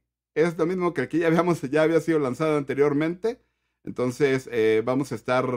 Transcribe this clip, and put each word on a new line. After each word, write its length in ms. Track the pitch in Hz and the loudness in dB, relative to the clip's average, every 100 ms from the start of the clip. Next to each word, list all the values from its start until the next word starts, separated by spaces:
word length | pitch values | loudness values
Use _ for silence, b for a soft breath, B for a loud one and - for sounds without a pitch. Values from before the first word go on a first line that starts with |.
| _ _ _ | _ _ _
Es 240 | 151 170 165 | 0 0 0
lo 80 | 165 | -2
mismo 260 | 185 175 | 0 -2
que 80 | 160 | -2
el 80 | 123 | -4
que 120 | 156 | 0
ya 80 | 165 | 2
habíamos, 340 | 165 175 165 | 2 2 -2
ya 220 | 131 151 | 0 0
había 160 | 156 165 | 2 2
sido 180 | 156 156 | 2 0
lanzado 400 | 135 131 160 147 | 0 -2 0 0
anteriormente. 840 | 139 139 143 139 160 180 226 240 _ _ _ _ | -2 0 2 2 -2 -2 -4 -6 _ _ _ _
Entonces, 680 | - - 123 123 143 131 - | -10 -4 -4 2 2 2 -2
eh, 300 | 117 110 110 | 0 2 2
vamos 280 | 117 131 131 | 2 -2 -2
a 20 | |
estar, 320 | 113 - 127 127 | -6 -2 0 0